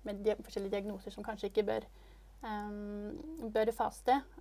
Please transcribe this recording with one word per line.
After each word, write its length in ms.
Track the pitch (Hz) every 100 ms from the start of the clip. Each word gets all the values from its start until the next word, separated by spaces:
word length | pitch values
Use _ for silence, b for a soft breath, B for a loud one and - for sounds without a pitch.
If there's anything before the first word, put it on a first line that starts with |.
med 140 | - 202
dia-, 120 | 202 208
forskjellige 280 | - - 196
diagnoser 400 | 202 196 196 -
som 140 | -
kanskje 220 | 202 214 202
ikke 140 | 208
bør, 220 | 208 220 - b b b b b
ehm, 1080 | 233 208 208 208 208 208 208 - 311 320 226
bør 180 | 220 220
faste. 460 | - 214 - - 269 269 -